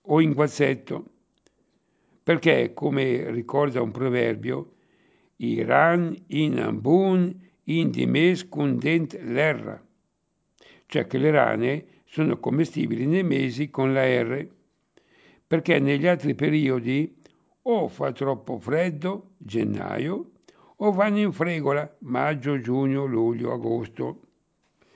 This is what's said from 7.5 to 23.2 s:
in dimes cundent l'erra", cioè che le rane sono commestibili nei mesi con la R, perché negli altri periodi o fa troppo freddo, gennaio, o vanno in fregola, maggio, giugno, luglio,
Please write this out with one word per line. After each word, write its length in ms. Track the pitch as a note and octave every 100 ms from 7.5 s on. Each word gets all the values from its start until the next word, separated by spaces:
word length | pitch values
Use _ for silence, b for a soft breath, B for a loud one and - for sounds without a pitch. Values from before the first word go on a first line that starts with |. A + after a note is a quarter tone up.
| B
in 260 | - E3 D#3
dimes 580 | A#2+ B2 B2+ E3+ F#3 -
cundent 720 | D3 C#3+ A#2+ C3 E3 D#3+ -
l'erra", 640 | A#2 A#2+ D#3 B2 G#2+ - - _ _ _ _ _ _ _ b b _
cioè 220 | - B2+
che 100 | C3
le 140 | D3
rane 540 | D3+ A#2 A2 A#2+ D3 b b
sono 340 | _ - D#3 A#2+
commestibili 720 | B2 C3+ D#3+ E3 A#2 A2+ C3+
nei 160 | F3+
mesi 480 | F3+ C3+ C3+ A#2 D3
con 220 | - C3
la 120 | C3+ C3
R, 420 | B2 A#2 C3+ D#3+ - _ _ _ b b b b b -
perché 320 | E3 D#3 D3+
negli 260 | C#3 C#3 E3+
altri 300 | F3+ D3 C3
periodi 880 | D3 D#3 C#3 B2+ A#2 C3+ D#3 - b b b _
o 240 | - A3+ D#3
fa 240 | - C#3+
troppo 480 | B2 C#3 B2 A2 B2
freddo, 720 | F#2+ D3+ F3+ D3+ F3+ G#3 - _
gennaio, 960 | G#2+ G#2+ G#2+ G2+ F#2+ G#2 C#3 G3+ F4 _ b b b -
o 160 | G#3
vanno 280 | F#3+ G#3 G#3
in 120 | G#3
fregola, 640 | - E3+ E3 C#3 C#3+ D3+ -
maggio, 600 | - B2 C#3+ D3+ B2+ C#3
giugno, 460 | A#2 B2+ C3+ C3+ C#3
luglio, 480 | A#2